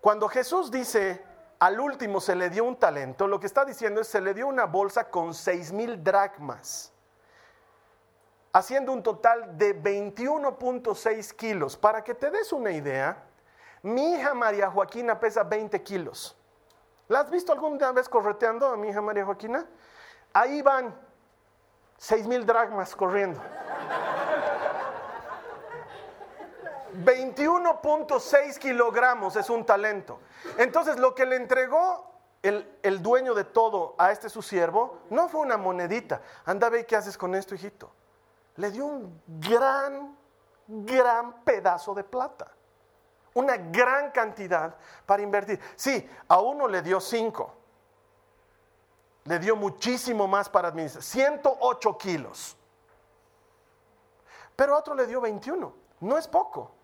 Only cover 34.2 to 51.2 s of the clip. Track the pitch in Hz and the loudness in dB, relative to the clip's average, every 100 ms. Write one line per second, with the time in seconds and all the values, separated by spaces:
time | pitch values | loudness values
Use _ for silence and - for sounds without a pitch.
34.2 | 226 220 - 190 170 180 254 - - 240 | -6 -12 -4 0 2 2 0 -6 -4 0
35.2 | 339 311 294 220 190 180 175 220 - 139 | 0 0 0 0 0 -4 -2 -4 -4 -6
36.2 | - - - 196 233 233 233 220 196 196 | -6 -16 -4 2 2 2 0 0 0 -8
37.2 | 180 190 196 196 196 _ - _ _ _ | -4 -4 -4 -12 -12 _ -20 _ _ _
38.2 | _ _ _ - 202 202 285 285 196 165 | _ _ _ -8 -8 -6 -6 -8 -12 -18
39.2 | - 160 160 233 269 269 277 277 285 285 | -16 -10 2 4 4 2 -2 -8 -14 -18
40.2 | _ _ _ _ _ 214 208 262 247 226 | _ _ _ _ _ -12 -2 4 4 4
41.2 | 240 - - 220 185 170 - 202 196 254 | -2 -6 0 2 4 0 -2 -8 -6 -6
42.2 | 269 - - _ _ _ _ _ _ _ | -6 -8 -18 _ _ _ _ _ _ _
43.2 | _ - 277 240 170 175 247 277 285 277 | _ 0 2 0 0 4 4 4 0 0
44.2 | 226 208 190 170 160 160 - - - 202 | -2 -4 -2 0 0 -8 -20 -20 2 2
45.2 | 208 202 202 202 - - 269 254 - - | 4 0 0 -6 -6 -6 -2 -2 -4 -20
46.2 | - 175 220 285 262 185 160 185 185 233 | 4 6 6 0 0 0 0 -2 0 -2
47.2 | 220 214 - - _ _ _ _ _ _ | -2 -4 -10 -10 _ _ _ _ _ _
48.2 | _ _ _ _ _ _ _ _ _ _ | _ _ _ _ _ _ _ _ _ _
49.2 | 143 170 185 220 202 190 226 247 247 226 | -6 -2 0 0 0 -4 -4 -2 -2 0
50.2 | 196 196 - 190 175 160 156 147 - 226 | 2 2 2 2 0 -4 -8 -8 -8 2